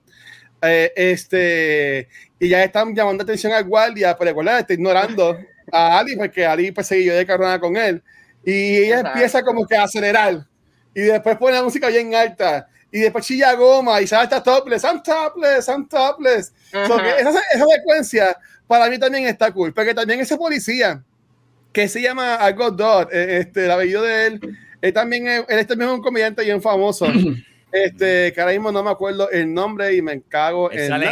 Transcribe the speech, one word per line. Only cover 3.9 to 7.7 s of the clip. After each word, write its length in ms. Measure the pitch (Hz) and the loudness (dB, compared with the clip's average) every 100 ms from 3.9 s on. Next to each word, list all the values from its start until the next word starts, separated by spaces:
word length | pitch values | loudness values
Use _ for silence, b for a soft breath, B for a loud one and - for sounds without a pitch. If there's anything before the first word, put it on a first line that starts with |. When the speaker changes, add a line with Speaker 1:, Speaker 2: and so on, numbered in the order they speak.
| 208 185 170 | 2 0 2
Speaker 1:
pero 100 | 175 | 0
el 60 | |
guardia 240 | 151 165 240 | 0 0 0
está 160 | 233 | 0
ignorando 640 | 175 185 185 208 214 175 175 190 _ - | -2 0 2 0 0 0 -2 -10 _ -4
a 260 | 165 165 175 | 2 4 4
Ali, 160 | 247 | 2
porque 300 | 226 202 - | -2 -6 -2
Ali, 280 | 165 160 185 | 0 0 -2
pues, 140 | 190 190 | -4 -2
se 80 | 190 | 0
guilló 180 | 180 | 2
de 100 | 175 | 2
carrona 340 | 185 185 185 185 | 0 0 0 -2
con 160 | 175 | -2